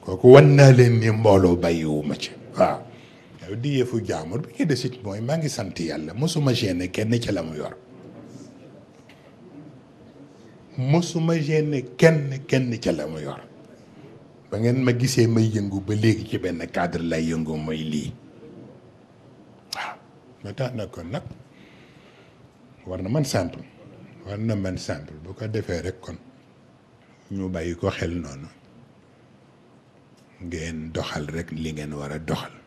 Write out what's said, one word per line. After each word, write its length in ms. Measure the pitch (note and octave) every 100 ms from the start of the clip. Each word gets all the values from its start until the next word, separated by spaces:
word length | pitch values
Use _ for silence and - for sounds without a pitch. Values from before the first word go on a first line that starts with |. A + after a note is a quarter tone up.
Kooku 260 | - F#2 B2
wan 240 | C#3 D3 C#3+
naa 160 | C#3
leen 280 | B2+ A#2+ A#2
ni 100 | A2+
mbooloo 440 | G#2+ A2+ G2 F2+ E2+
bàyyiwuma 580 | E2+ E2 D#2+ D2+ D2 C2+
ci. 160 | - - - -
Waaw. 220 | F2 - - - - - - - F2+
Yow 60 | G#2+
di 220 | C#3 C#3
yëfu 220 | A#2+ A#2 G2+
jaamur 340 | E2 D#2 G#2+
bi 140 | E3 -
ci 80 | E3
des 200 | C3+ B2
it 180 | -
mooy 160 | G#2 G2
maa 160 | A#2 E3
ngi 120 | D3+
sant 280 | - G2 -
Yàlla, 340 | E2 - D#2
mosuma 400 | G2+ D#3+ E3 C#3
gêné 360 | A#2+ A2 F2+ F#2
kenn 220 | - A2 A#2
ci 100 | A#2
la 120 | G2
mu 120 | E2 D#2
yor. 180 | C#2+ - - - - - - - - - - - - - - - - - - F#2+ - - - - - - - - - - - -
Mosuma 600 | B2+ E3 E3+ E3 D#3+ E3
gêné 440 | D3 D#3 D3+ C#3+ - -
kenn, 420 | E3 D#3+ C#3 C3+ -
kenn 320 | C3 B2+ A2+
ca 120 | -
la 140 | E2 D2+
mu 140 | D#2+
yor. 180 | C#2+ - - - - - - - - - - - -
Ba 80 | G2
ngeen 220 | A#2 B2+
ma 80 | B2+
gisee 340 | A#2+ A#2+ - A#2
may 180 | A2+ A2
yëngu 320 | G#2+ G2+ G2 F#2
ba 80 | G#2+
léegi 300 | A2 G2 F#2+
ci 80 | G#2
benn 280 | F2+ E2+ -
cadre 300 | - F2 E2+
lay 220 | E2+ E2 D#2+
yëngu 260 | E2 D#2 D#2
mooy 260 | D#2 D#2
lii. 300 | D#2 D2+ C#2 - - - - - - - - - - - - - - - - -
Waaw. 220 | - - - - - -
Ba 100 | G2+
tax 200 | G2 B2+ A#2+
na 120 | G2
kon 160 | - E2+
nag 120 | C#3 - - - - - - - - - - - - - _ - - -
war 140 | F2+
na 80 | F#2
mën 160 | C#3+ C#3
simple. 360 | A2+ F2 - - - - - - - F#2+
War 120 | G2+
na 180 | A2+ G#2+
mën 220 | F#2+ F2+
simple. 360 | - D#2+ D2+ D2+
Bu 100 | E2+
ko 140 | F#2+ A2
defee 340 | A2 F#2+ F2
rek 180 | E2+ -
kon 140 | - - - - - - - _ _ _ _ - -
ñu 180 | G2 F#2
bàyyi 260 | E2+ E2+ E2+
ko 140 | G2
xel 220 | - F2 E2+
noonu. 280 | D2 C#2 D#2 - - - - _ _ _ _ - _ _ _ - _ _ _ _ _ -
Ngeen 480 | F2+ E2 E2 E2 D#2+
doxal 360 | D#2+ D2 D#2+ D2
rek 220 | D#2+ F2
li 200 | D#2 D#2+
ngeen 200 | D2+ D2+
war 180 | D2 C#2+
a 80 | D#2
doxal. 320 | D#2+ D#2+ - -